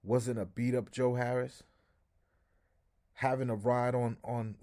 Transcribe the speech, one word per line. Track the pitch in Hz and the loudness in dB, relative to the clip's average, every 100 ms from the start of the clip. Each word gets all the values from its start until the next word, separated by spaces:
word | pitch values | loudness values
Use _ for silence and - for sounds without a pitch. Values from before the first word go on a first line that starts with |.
wasn't | 98 123 117 113 | 0 0 2 -4
a | |
beat-up | 92 104 120 123 104 | -4 0 2 2 -2
Joe | - 127 | 0 2
Harris? | 123 120 123 127 - - _ _ _ _ _ _ _ _ _ _ _ _ _ _ | 2 0 0 -4 -10 -20 _ _ _ _ _ _ _ _ _ _ _ _ _ _
Having | - 131 131 127 | -4 0 0 0
a | |
ride | 110 113 123 123 | 0 0 2 2
on, | 123 120 - | 2 0 -4
on | - 120 110 104 | -6 -6 -6 -8